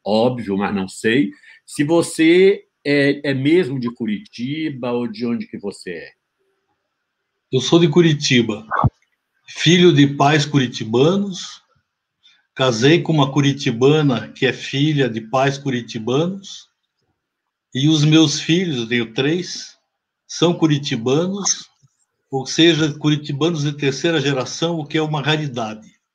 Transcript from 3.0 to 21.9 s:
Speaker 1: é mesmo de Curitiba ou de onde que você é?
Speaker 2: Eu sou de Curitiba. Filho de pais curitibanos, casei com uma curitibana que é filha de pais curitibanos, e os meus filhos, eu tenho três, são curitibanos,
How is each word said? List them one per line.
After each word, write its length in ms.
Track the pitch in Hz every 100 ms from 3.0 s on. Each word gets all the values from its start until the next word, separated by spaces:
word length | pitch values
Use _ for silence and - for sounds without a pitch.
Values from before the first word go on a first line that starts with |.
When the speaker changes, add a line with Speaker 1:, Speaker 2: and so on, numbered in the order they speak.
| 139 143 143
Speaker 1:
é 20 |
mesmo 460 | 131 139 175 143 135
de 120 | 117
Curitiba 1000 | 120 110 98 - - 127 156 151 131 123
ou 160 | 120 120
de 180 | 107 120
onde 220 | 113 -
que 100 | -
você 340 | 98 - 95
é? 200 | 82 69 _ _ _ _ _ _ _ _ _ _ _ _ _ _
Speaker 2:
Eu 80 | 131
sou 200 | - 170
de 80 | 170
Curitiba. 800 | 175 165 147 - 123 110 107 - - - - _ _ _ _ -
Filho 440 | - 151 180 175
de 120 | 143 139
pais 380 | 143 143 156 143
curitibanos, 1160 | 143 120 - 110 120 156 196 202 175 - - _ _ _ _ _ _ _ _ _
casei 480 | - 131 110 139 165
com 100 | 156
uma 180 | 151 139
curitibana 1000 | 147 139 135 131 113 135 156 143 113 107
que 160 | - 127
é 80 |
filha 560 | - - 135 151 143 127
de 120 | 110
pais 360 | - 131 139 139
curitibanos, 1120 | 139 120 117 113 110 135 175 196 - - - _ _ _ _ _ _ _ _ _ _
e 160 | 131 147
os 160 | 156 151
meus 340 | 156 151 -
filhos, 380 | - 170 180 123
eu 100 | 113
tenho 260 | 120 113 135
três, 600 | 139 180 - - - _ _ _ _ _ _
são 260 | - 165
curitibanos, 1120 | 165 160 143 147 131 120 147 180 202 190 - - _ _